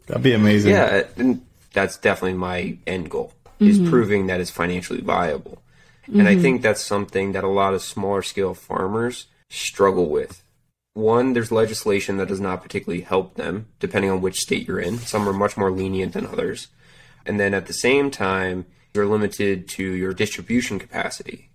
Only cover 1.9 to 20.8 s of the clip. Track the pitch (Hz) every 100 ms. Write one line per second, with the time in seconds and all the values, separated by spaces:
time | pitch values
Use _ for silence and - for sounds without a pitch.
1.9 | - 113 95 92 92 90 90 90 87 -
2.9 | 95 78 - - _ - - 208 208 175
3.9 | 131 110 101 92 90 87 - 87 90 87
4.9 | - 95 92 87 71 - - _ _ _
5.9 | _ - 208 202 190 156 123 110 104 -
6.9 | 101 101 98 98 95 95 98 98 95 -
7.9 | - 98 98 92 - 95 90 - 92 92
8.9 | 107 120 123 - _ _ - - - 98
9.9 | 92 85 73 65 - _ _ _ _ _
10.9 | - 110 113 131 120 113 113 113 107 -
11.9 | 101 - 98 92 98 98 92 - 101 -
12.9 | 87 90 95 92 - 78 92 110 _ 95
13.9 | 104 98 95 92 - - 107 - 95 87
14.9 | 117 120 107 101 98 101 - 98 92 95
15.9 | 95 92 - - - 87 - - _ _
16.9 | - - _ - 104 101 98 90 - 120
17.9 | 135 143 135 98 95 92 92 90 _ _
18.9 | 104 101 107 104 - 101 95 90 - 95
19.9 | 92 92 92 104 - 90 120 120 98